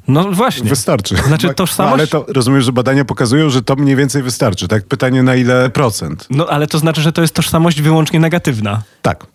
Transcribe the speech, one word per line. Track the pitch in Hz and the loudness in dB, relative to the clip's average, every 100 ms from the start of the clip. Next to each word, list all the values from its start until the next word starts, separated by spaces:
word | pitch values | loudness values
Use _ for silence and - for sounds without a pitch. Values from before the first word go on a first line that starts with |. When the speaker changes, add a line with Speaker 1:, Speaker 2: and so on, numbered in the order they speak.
| - | 0
Speaker 1:
No | 139 196 | 0 2
właśnie. | 185 247 - 110 | 0 0 -2 -2
Speaker 2:
Wystarczy. | 135 - 135 - 185 | -2 0 -2 0 -2
Speaker 1:
Znaczy | 131 156 180 | 0 0 0
Speaker 2:
Ba-, | |
Speaker 1:
tożsamość | - 180 - 190 | -2 -2 0 0
Speaker 2:
ale | - 156 | 2 0
to | 156 - | -2 -2
rozumiem, | 135 117 139 | 0 2 2
że | 127 | 2
badania | 123 127 135 131 | 0 0 0 0
pokazują, | 127 120 139 156 | -2 0 2 2
że | 127 | 0
to | 123 135 | 0 0
mniej | 143 135 | 2 2
więcej | 143 143 | 0 -2
wystarczy, | 127 117 127 92 90 | -4 -2 -2 -2 -2
tak? | 107 - | -4 -2
Pytanie, | 123 131 131 | -2 0 2
na | 127 127 | 2 2
ile | 123 127 127 | 2 2 2
procent? | 135 127 - - - - | 0 -2 -2 -8 -10 -6
Speaker 1:
No, | 139 175 | -4 -2
ale | 147 151 | -2 -2
to | 160 | 0
znaczy, | 160 160 | 0 0
że | 156 | 0
to | 165 | 0
jest | 165 | 0
tożsamość | - - 165 170 147 | -2 -2 2 2 2
wyłącznie | 151 156 151 165 | 2 2 2 2
negatywna. | 165 170 - 113 107 107 104 _ | 2 0 -2 -2 -2 -4 -8 _
Speaker 2:
Tak. | 120 - - | -4 -4 -8